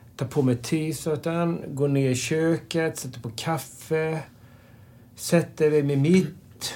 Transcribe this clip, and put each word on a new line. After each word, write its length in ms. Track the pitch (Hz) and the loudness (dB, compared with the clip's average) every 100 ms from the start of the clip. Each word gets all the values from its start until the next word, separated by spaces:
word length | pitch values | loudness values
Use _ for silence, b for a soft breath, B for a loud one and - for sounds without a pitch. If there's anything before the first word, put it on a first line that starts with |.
| b - | b -8
tar 100 | 123 | -4
på 160 | 147 | 2
mig 140 | 131 123 | 2 2
t-shirten, 1080 | - 160 156 151 165 147 165 170 170 170 - | 0 -2 -2 -4 -4 -2 -2 0 0 -2 -6
går 200 | 135 143 | -2 0
ner 220 | 139 135 | 2 2
i 60 | 127 | 0
köket, 840 | - 160 165 165 - 165 160 160 | 0 0 2 0 -2 -2 -2 -4
sätter 220 | 127 120 | -10 -10
på 120 | 117 - | -10 -8
kaffe, 840 | 160 160 - - - 160 156 156 - B B B B B B B B - | -4 -4 -6 -16 -4 -2 -2 -4 -8 B B B B B B B B -12
sätter 560 | - 170 - - 151 | 2 2 2 2 4
mig 120 | 151 | 4
med 140 | 143 139 | 2 2
mitt 760 | 147 185 - - - - B | 6 6 4 -4 -20 -12 B